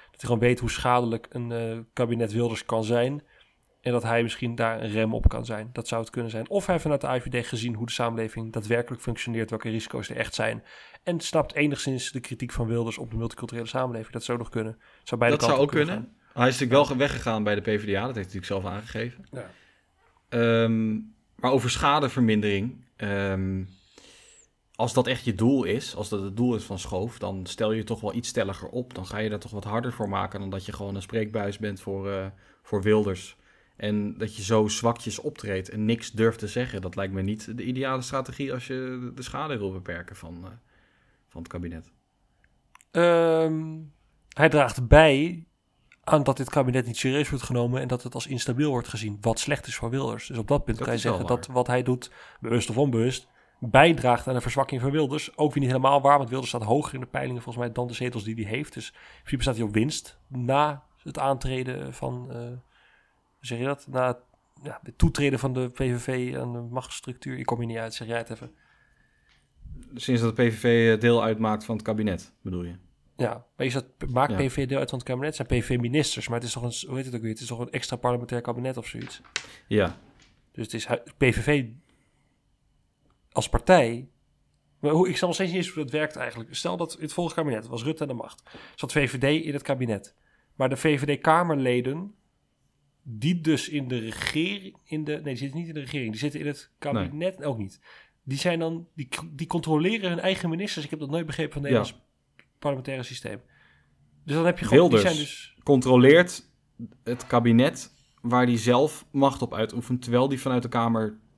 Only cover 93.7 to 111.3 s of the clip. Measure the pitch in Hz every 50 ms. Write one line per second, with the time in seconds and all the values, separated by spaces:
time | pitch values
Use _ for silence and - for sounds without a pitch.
93.7 | 151 147 131 123 127 120 110 113 110 - - - - 151 165 190 208 196 190 196
94.7 | - _ _ _ 156 156 151 151 151 - 156 143 127 110 135 139 135 165 170 165
95.7 | 156 151 139 127 147 143 123 110 107 110 135 147 147 147 147 147 143 - - _
96.7 | _ _ - 147 135 107 90 - 143 151 175 190 185 - 147 147 127 110 101 95
97.7 | - - _ - - - - _ _ _ _ 131 135 139 - 180 170 165 165 165
98.7 | 165 165 170 - _ 156 131 - - - 170 165 151 135 165 - - 170 160 160
99.7 | 156 151 165 196 226 220 196 180 170 170 - 190 190 185 - 170 160 175 208 208
100.7 | - 160 143 143 160 151 147 135 151 170 165 156 135 - 160 - - 143 139 139
101.7 | 131 107 101 - - - _ _ _ _ _ _ _ _ _ _ _ _ - 143
102.7 | 139 131 127 139 131 131 120 - 127 - - 113 104 - - _ _ _ _ _
103.7 | _ _ _ _ _ _ _ _ _ _ _ 143 143 165 165 175 175 - - 104
104.7 | 117 151 175 175 120 107 98 180 160 147 147 - - - - - _ _ _ -
105.7 | 143 127 123 127 127 123 127 135 151 175 175 175 - - - _ _ _ _ _
106.7 | _ - 117 - - _ _ 120 123 - - - 131 120 117 120 113 117 131 -
107.7 | - - - - _ _ _ _ _ _ - 120 123 127 123 123 120 113 104 123
108.7 | 123 127 151 151 - - - _ - 139 139 139 135 - 123 - - 101 113 110
109.7 | - 120 - - 127 123 123 120 117 123 131 139 139 127 - 131 127 123 120 120
110.7 | - 117 117 117 113 113 110 107 107 - _ _